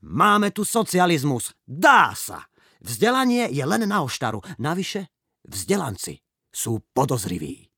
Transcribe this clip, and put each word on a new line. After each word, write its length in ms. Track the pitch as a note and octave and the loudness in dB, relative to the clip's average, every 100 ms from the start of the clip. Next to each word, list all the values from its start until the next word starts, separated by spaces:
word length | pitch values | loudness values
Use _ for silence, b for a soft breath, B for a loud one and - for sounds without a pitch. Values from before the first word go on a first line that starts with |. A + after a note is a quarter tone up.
| D2 | -8
Máme 400 | F#2+ G3 G#3 G#3 | 2 4 4 2
tu 160 | - G#3 | -2 -2
socializmus. 880 | A#3 G#3 F3+ F3+ E3 C#3 B2+ - - | -2 0 2 4 2 0 -2 -6 -14
Dá 480 | _ C3 C#4+ B3+ C#3 | _ 2 6 6 6
sa. 320 | G2 - F2 - b b b | 0 -10 -12 -18 b b b
Vzdelanie 640 | - A#2+ G#3+ C4 B3+ A#3+ A#3 | -12 0 2 2 2 2 0
je 100 | C#3 | -2
len 240 | C3+ G#3+ G#3+ | -2 -2 0
na 160 | G#3 | 0
oštaru. 400 | C#3 - A#2+ G#2+ B D#3+ | -2 -2 -4 -4 B -8
Navyše, 480 | B2+ F3 G3 G#3 F#3+ _ _ _ - | -4 -4 -4 -6 -10 _ _ _ -14
vzdelanci 720 | G2+ - G3 D3+ F#2+ - C#2+ _ _ _ | -12 -2 -2 -2 -8 -10 -12 _ _ _
sú 320 | - - A2+ _ | -10 -4 -4 _
podozriví. 800 | - C3 B2+ - F2 D2+ - _ | 0 0 0 -2 -6 -8 -12 _